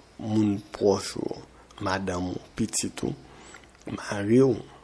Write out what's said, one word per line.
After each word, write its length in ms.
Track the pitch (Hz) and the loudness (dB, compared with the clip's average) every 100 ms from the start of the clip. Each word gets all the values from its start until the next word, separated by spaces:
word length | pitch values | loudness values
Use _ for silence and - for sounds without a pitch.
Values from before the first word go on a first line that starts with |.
| - - | -18 -12
moun 420 | 113 110 104 98 - | -2 2 4 2 -4
pwòch 420 | - 101 98 - - | 0 4 4 0 -6
ou, 240 | - - - - - - | -6 -8 -14 -20 -20 -8
madanm 480 | 101 95 95 90 90 | -4 -2 -2 -4 -4
ou, 200 | - - | -6 -8
pitit 540 | - 110 - 101 - - | -4 -4 -2 -4 -4 -6
ou, 100 | 143 - - - - - - - | -6 -10 -20 -20 -20 -20 -20 -12
mari 560 | 101 - 101 101 120 | -10 -6 -4 4 6
ou. 140 | 135 104 - - | 6 2 -4 -18